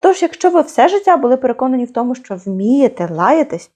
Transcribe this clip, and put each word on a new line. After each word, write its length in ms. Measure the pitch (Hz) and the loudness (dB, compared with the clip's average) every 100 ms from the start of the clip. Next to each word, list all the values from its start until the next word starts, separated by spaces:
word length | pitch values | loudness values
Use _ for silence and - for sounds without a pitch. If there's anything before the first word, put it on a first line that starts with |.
Тож, 220 | 370 370 | 2 0
якщо 280 | 330 - 359 | -2 0 0
ви 100 | 349 | 2
все 280 | - - 285 | 0 2 2
життя 280 | 392 392 339 | 2 2 2
були 200 | 240 262 | 2 0
переконані 480 | 262 240 262 254 | -2 -2 -2 -2
в 80 | 240 | -4
тому, 220 | 247 247 | -4 -4
що 220 | 254 - 190 | -6 -10 -12
вмієте 720 | 190 190 202 269 269 - 175 | -8 -4 0 2 2 0 -6
лаятись 600 | 160 185 320 294 170 - | -2 2 2 0 -6 -12